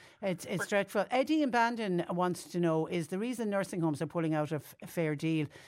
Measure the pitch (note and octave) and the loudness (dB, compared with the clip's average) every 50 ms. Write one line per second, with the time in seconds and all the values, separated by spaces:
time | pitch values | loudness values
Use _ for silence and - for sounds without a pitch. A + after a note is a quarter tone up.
0 | - - - - - G3 F3+ F#3 - - - F3 - - G#3 G3+ G3 G3 - A3 | -20 -20 -14 -6 -4 -4 -4 -4 -4 -4 -4 -2 -2 0 0 0 0 0 0 -2
1 | F#3 - - B3+ C4+ - D#4 D#4 D4+ C4 - A#3+ A#3 A#3 B3 A#3 A3+ G3+ F3+ F3 | 0 2 2 2 2 4 4 2 2 4 4 4 4 4 2 0 0 0 2 0
2 | - - F#3+ E3+ F3+ F3+ F3 E3+ - - - F3 F3 E3 D#3+ D#3+ D#3+ - F3+ F3 | 0 0 0 0 2 0 0 -2 -6 -6 -2 2 2 4 4 2 2 0 -2 -4
3 | D#3+ - F#3 F#3 A3 B3 B3+ A3 A#3 G#3 G3+ G3 F#3+ - - F#3 E3 E3 D3+ - | -2 -2 -4 -4 -2 -2 -2 -2 -2 0 0 0 0 -2 -2 0 0 0 0 0
4 | E3 D3+ - F3 E3 D#3+ D#3 D3+ D3+ D3 D#3+ D3 - - - - - - - F3+ | -2 -4 -2 -2 0 0 2 0 0 0 -2 -4 -6 -8 -16 -16 -14 -8 -2 -2
5 | E3 D#3 D3+ D3 D#3+ D#3+ D#3+ D#3 D3+ D3 - - - | 0 0 0 0 0 0 2 0 0 -2 -6 -14 -20